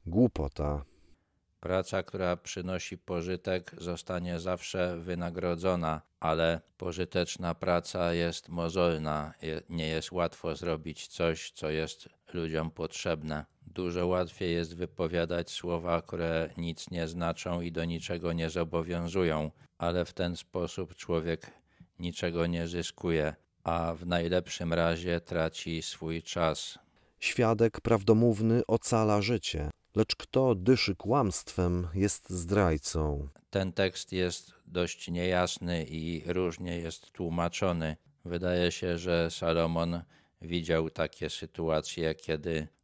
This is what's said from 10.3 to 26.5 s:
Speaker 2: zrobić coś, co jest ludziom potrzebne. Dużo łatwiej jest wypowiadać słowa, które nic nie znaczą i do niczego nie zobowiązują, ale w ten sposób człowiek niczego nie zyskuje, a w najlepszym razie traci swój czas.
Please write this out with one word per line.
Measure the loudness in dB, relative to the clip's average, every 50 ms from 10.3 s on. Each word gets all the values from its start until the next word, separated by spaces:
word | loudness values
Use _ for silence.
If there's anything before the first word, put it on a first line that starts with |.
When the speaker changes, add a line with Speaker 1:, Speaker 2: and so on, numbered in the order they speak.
| -2 -4 -6 -6 -4
Speaker 2:
zrobić | -2 -2 -2 -2 -2 -4 -8 -10 -10 -14
coś, | -12 -4 0 2 2 2 0 -6 -12
co | -10 -6 -4 -2
jest | -2 -2 -2 -4 -6 -12 -18 -20 -20 _ _ -10
ludziom | -6 -4 -4 -2 -2 -2 -2 -2
potrzebne. | -4 -6 -8 -6 -6 -6 -2 -2 -2 -2 -2 -4 -6 -6 -6 -10 _ _ -20
Dużo | -12 -8 -4 -4 -2 0 0 2
łatwiej | 2 2 2 0 -2 -4 -4 -2 0 0
jest | 0 -2 -4 -4
wypowiadać | -8 -8 -8 -4 -2 -2 0 2 0 0 0 0 -2 -2 -4
słowa, | -8 -6 -4 -2 -2 -2 0 0 0 0
które | 0 -4 -4 -4 -2 0 0 0 -2 -2 -4
nic | -6 -6 -6 -6 -8 -10 -6
nie | -4 -4 -4 -2
znaczą | -2 -2 -2 -2 -2 -2 -4 -4 -4 -4
i | -4 -4
do | -4 -2 -2
niczego | -2 -4 -4 -4 -6 -6 -4 -2 -2
nie | 0 0 -2 -2
zobowiązują, | 0 -2 -2 0 -2 -2 -2 -2 -2 -2 -4 -2 0 2 2 2 2 2 -2 -2 -6 _ -20 _ _ _
ale | -2 0 0 0 -2
w | -2
ten | -2 -2 -2 -2 -2
sposób | -6 -10 -6 -4 -4 -4 -4 -4 -8 -8 -8 -10
człowiek | -14 -4 0 0 0 2 0 -2 -4 -4 -14 -20 _ _ _ _ _ -20 _ _ -8
niczego | -6 -6 -4 -2 -4 -2 0 2 2
nie | 2 2 0 -2
zyskuje, | -2 -4 -4 -4 -6 -8 -4 0 2 2 2 2 0 -2 -6 _ _ _ _ _
a | -2 0 0 0 -2 -4
w | -4 -2
najlepszym | 0 0 0 2 2 2 0 0 -2 -6 -6 -2 0
razie | 2 4 4 4 2 0 0 -2 -2 -2
traci | -2 -2 -2 0 0 0 -2 -6 -6 -4 -4 -4
swój | -4 -6 -8 -8 -6 -4 -4 -6
czas. | -6 -6 -2 2 2 2